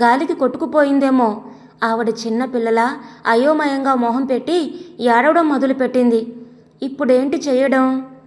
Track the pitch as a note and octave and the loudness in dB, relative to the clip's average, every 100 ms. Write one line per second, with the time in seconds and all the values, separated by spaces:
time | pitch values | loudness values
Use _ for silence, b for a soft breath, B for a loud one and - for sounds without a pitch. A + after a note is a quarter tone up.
0 | A#3+ C4 E4 E4+ B3+ B3+ D#4+ D4 C#4+ C#4 | 2 2 0 -2 -2 -2 -2 2 2 2
1 | C4+ C4 A3+ G3+ B B B - A3+ A3+ | 2 2 0 -2 B B B -6 -2 -2
2 | A3+ A3 A3+ A3 B3+ B3 A3+ A3+ A#3+ C#4+ | -2 -4 -4 -4 -2 -2 0 2 0 -2
3 | B B - A#3 C#4 D#4 D4 C4+ C4+ C4 | B B 0 2 2 2 0 -2 0 0
4 | A#3+ A#3+ C4+ B3 C4 F4 C#4+ - - - | 0 -2 -2 -2 0 -2 -2 -8 -16 -4
5 | A#3+ A#3 C#4 E4 D#4 C4+ C4 C4+ B3 B3 | 2 4 4 2 2 2 0 0 -2 2
6 | B3 A3+ A3+ - B B B _ C4+ C#4 | 2 2 -2 -12 B B B _ -10 -2
7 | C4+ B3+ C4+ D4 C#4+ B3+ C4+ C4 C4 C4 | 2 2 2 -2 -2 0 2 2 0 -2
8 | - - | -6 -16